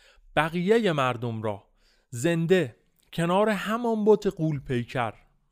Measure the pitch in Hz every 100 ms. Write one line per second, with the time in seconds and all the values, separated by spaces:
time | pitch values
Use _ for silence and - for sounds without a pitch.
0 | _ _ - - 156 170 180 233 208 151
1 | 127 117 120 110 107 95 _ _ _ _
2 | - 120 156 170 165 185 131 - _ _
3 | _ - 170 185 220 196 185 226 240 220
4 | 208 208 202 - 156 143 - 123 120 135
5 | 113 - _ _ _